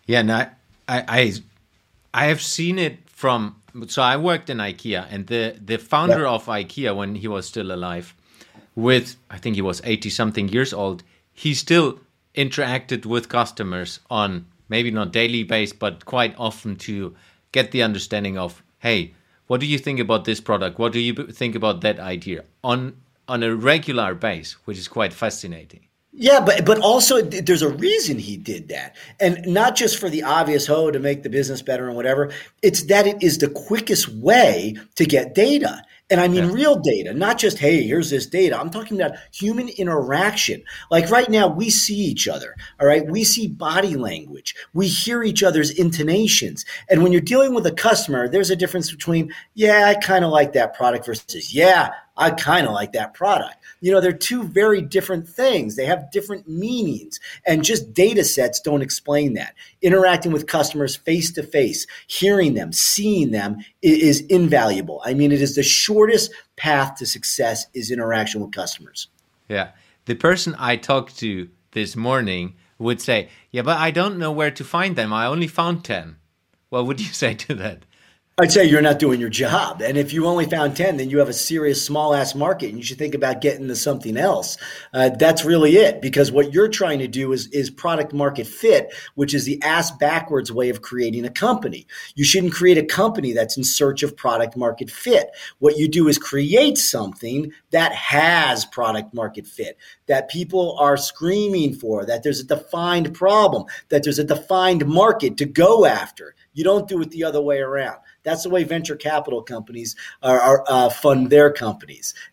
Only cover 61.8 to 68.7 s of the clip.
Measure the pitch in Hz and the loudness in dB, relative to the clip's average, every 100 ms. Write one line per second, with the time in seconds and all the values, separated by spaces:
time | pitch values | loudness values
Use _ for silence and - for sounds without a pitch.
61.8 | - - - - 190 202 160 113 82 - | -10 -16 -12 0 2 4 2 0 -4 -2
62.8 | - - 208 196 139 107 101 104 - _ | 0 0 0 2 0 -2 -4 -8 -12 _
63.8 | 160 156 156 139 - 185 165 139 110 95 | 4 6 4 2 2 2 4 4 2 0
64.8 | 82 76 113 135 143 143 139 143 139 - | -6 -8 -4 2 2 2 0 0 2 2
65.8 | - 214 214 226 - - - - 156 143 | 2 4 4 4 0 -8 -20 -6 0 0
66.8 | 135 - 120 110 - - 117 110 - 127 | 0 -4 -8 -6 -4 -2 -2 -4 -8 -10
67.8 | 113 123 113 113 107 107 98 98 90 | -6 -4 -2 -2 -2 -6 -8 -8 -10